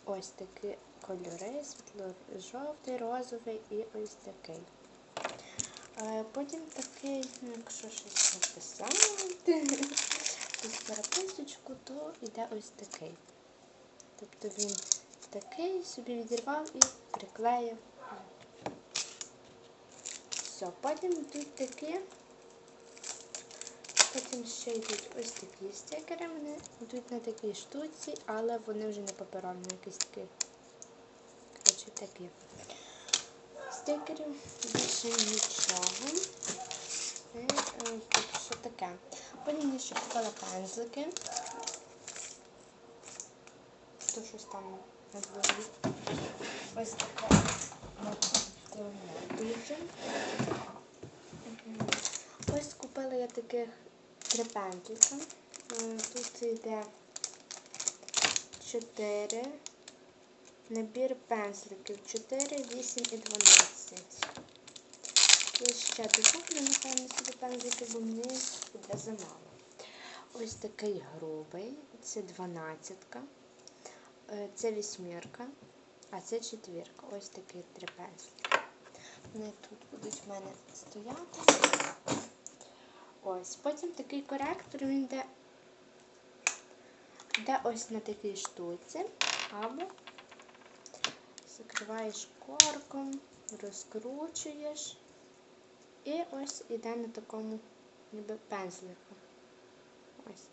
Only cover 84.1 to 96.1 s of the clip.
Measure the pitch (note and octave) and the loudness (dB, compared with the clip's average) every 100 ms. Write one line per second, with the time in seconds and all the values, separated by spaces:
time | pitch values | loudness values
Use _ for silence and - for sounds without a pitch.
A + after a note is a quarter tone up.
84.1 | C#4+ C#4 C#4 C#4+ F4+ - C#4 C4+ C#4 C4 | -4 -2 -2 0 -2 -4 -2 2 2 2
85.1 | C4+ - - - - - - - - - | -2 -4 -12 -20 -20 -20 -20 -20 -20 -20
86.1 | - - - - - - - - - - | -20 -20 0 0 0 -12 -20 -20 -20 -20
87.1 | - - - A3 C4+ A#3+ A3+ - A3 G#3+ | -20 -4 -2 2 4 4 0 -2 -4 -4
88.1 | G#3 G3+ G3 - - E3+ F3 - D#4 G#4 | -4 -4 -4 -6 -4 -4 -6 -6 -4 -4
89.1 | - - - - G#3 A3+ C#4 F#4+ - - | 2 2 2 -2 -2 -2 -2 -6 -8 -14
90.1 | - - - - - - - - - - | -16 -18 -18 -18 -20 -20 -18 -16 -2 -2
91.1 | - - - - - A3 - G#3 A3 A3 | -2 -16 -18 -16 -16 -6 -4 -2 -4 -2
92.1 | G3+ - - - C#4+ D4+ C#4+ - C#4 C4+ | -4 -10 -14 -12 10 10 10 -4 -4 -4
93.1 | C#4 - - - G#3+ G3+ G3 - A3 A#3 | -6 -10 -18 -14 -10 -8 -8 -8 -6 -6
94.1 | C#4 E4 - D#4 D4 D4+ D4+ - - - | -6 -6 -6 -8 -6 -6 -6 -8 -10 -18
95.1 | - - - - - - - - - C#4 | -20 -20 -20 -20 -20 -20 -20 -20 -10 -2